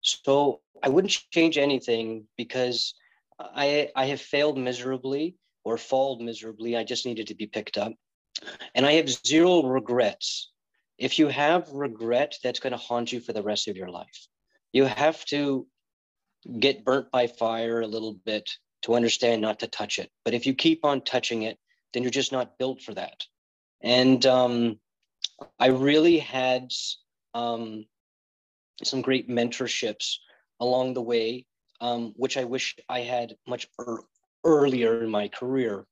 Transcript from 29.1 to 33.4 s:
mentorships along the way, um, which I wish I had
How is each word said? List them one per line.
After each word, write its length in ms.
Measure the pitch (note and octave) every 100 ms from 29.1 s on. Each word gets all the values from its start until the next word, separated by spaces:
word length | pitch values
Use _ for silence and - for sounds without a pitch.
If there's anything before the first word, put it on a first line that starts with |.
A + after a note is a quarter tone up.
| C3 A#2+
mentorships 840 | A#2+ A#2+ A#2 A#2+ - A2+ G#2+ - - _ _ _ _
along 340 | B2 B2+ C3
the 80 | B2+
way, 420 | A#2 A#2 A2 B2+ B2 _ _ _
um, 320 | A#2+ A#2+ A#2 G#2+
which 220 | C3 C#3
I 60 |
wish 300 | B2 B2+ - - _
I 120 | B2
had 360 | A#2+ B2 A#2+ A2